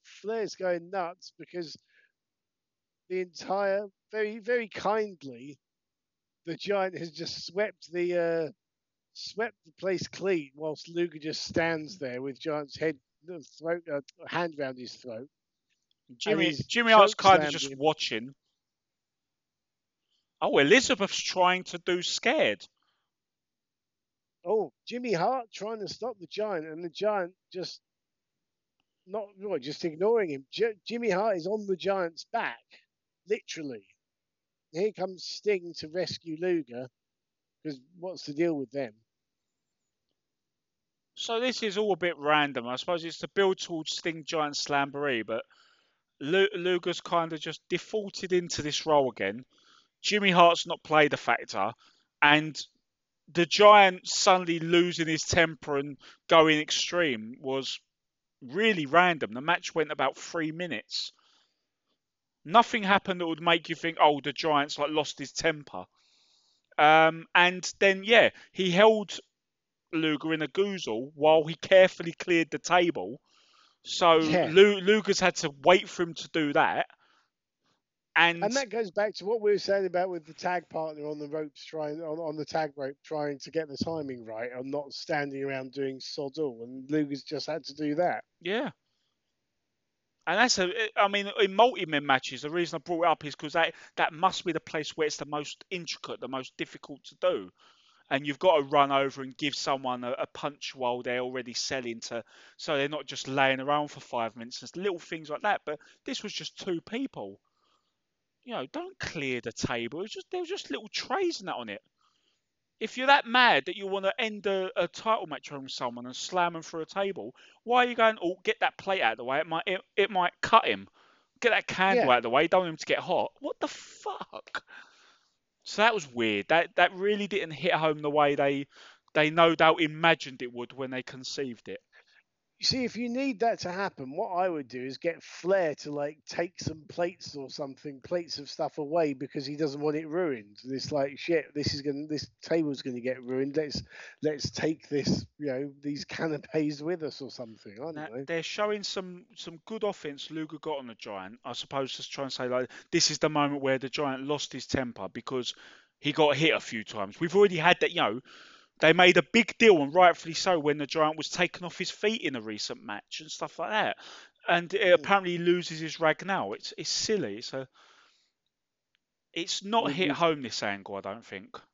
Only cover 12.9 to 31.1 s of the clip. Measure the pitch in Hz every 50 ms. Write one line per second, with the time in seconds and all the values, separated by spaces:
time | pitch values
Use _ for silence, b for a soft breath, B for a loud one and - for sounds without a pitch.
12.9 | 151 131 _ _ _ _ 147 165 185 165 127 - _ - 151 165 170 175 170 165
13.9 | 147 143 135 - _ _ 165 - - 160 175 170 156 143 139 131 131 127 123 110
14.9 | - - - 127 113 110 131 147 _ _ _ _ _ _ _ _ _ _ _ _
15.9 | _ _ _ _ 127 117 - 208 180 160 170 165 151 135 139 - - 233 240 226
16.9 | 226 214 202 208 214 - - 190 190 170 151 147 143 160 139 139 135 131 143 156
17.9 | 151 - - - 120 110 117 135 139 _ _ _ _ _ _ _ _ _ _ _
18.9 | _ _ _ _ _ _ _ _ _ _ _ _ _ _ _ _ _ _ _ _
19.9 | _ _ _ _ _ _ _ _ _ _ 156 175 - 147 139 143 196 262 254 -
20.9 | 254 - 202 180 - - - - - 185 180 180 180 185 - - - 170 _ -
21.9 | 175 180 165 - - - - 226 285 311 190 117 104 - - _ _ _ _ _
22.9 | _ _ _ _ _ _ _ _ _ _ _ _ _ _ _ _ _ _ _ _
23.9 | _ _ _ _ _ _ _ _ _ _ _ 175 208 220 190 135 _ _ _ -
24.9 | 214 247 247 240 196 160 175 220 262 262 233 214 - - 190 214 226 220 202 156
25.9 | - - 208 247 - 202 175 - - 196 214 214 196 165 156 160 156 165 175 170
26.9 | 147 - 190 214 214 202 180 175 _ _ _ _ - 185 170 - - - _ _
27.9 | _ _ _ _ _ _ _ _ _ _ _ _ _ _ _ _ _ _ _ _
28.9 | _ _ _ 185 190 220 208 202 202 190 196 208 185 147 120 143 143 - - 170
29.9 | 151 160 190 214 233 226 202 165 143 135 135 _ - - 208 233 214 180 _ -
30.9 | 214 240 233 220